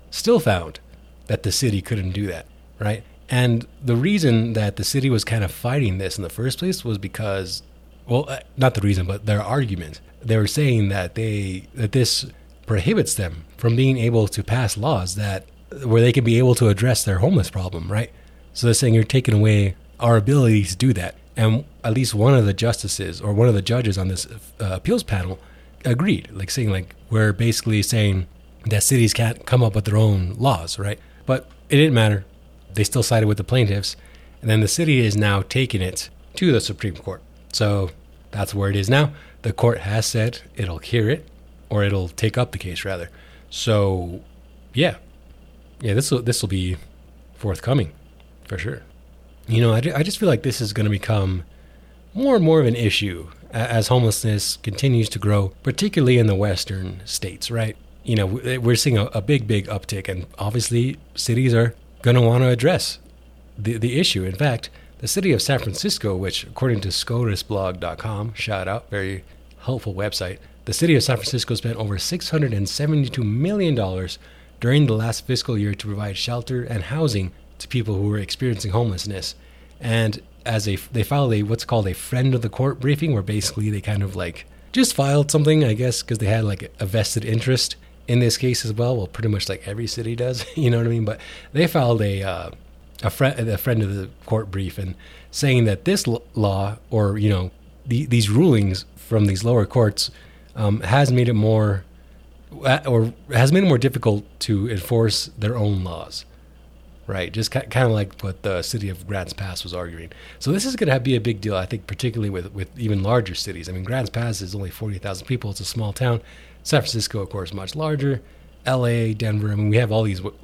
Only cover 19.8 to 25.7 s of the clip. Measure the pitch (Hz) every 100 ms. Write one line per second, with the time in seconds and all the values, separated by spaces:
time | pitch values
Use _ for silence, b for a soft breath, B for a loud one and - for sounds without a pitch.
19.8 | - - 120 113 101 143 120 107 92 90
20.8 | 131 107 90 - - - 110 113 143 -
21.8 | 120 113 120 104 123 135 104 92 113 -
22.8 | 98 - 90 85 104 101 123 101 92 120
23.8 | 113 95 92 92 - - - - 101 92
24.8 | - 233 - 95 90 92 B B B